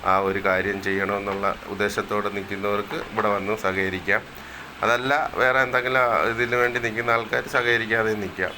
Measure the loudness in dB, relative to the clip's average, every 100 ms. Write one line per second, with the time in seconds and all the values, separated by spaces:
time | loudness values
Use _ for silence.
0 | 4 2 2 0 2 2 0 -2 -2 0
1 | 0 -2 -2 -2 -2 -4 -8 -2 0 0
2 | -2 -2 -2 -4 -6 -4 -2 -2 -2 -8
3 | -6 0 0 0 -2 -2 -2 0 -2 -2
4 | 0 0 -2 -16 -16 -16 -16 -2 2 2
5 | 2 0 0 2 2 4 2 2 2 2
6 | 4 4 2 2 0 2 2 2 -2 -2
7 | 2 0 2 -2 0 0 2 2 2 2
8 | 2 0 -4 -4 -4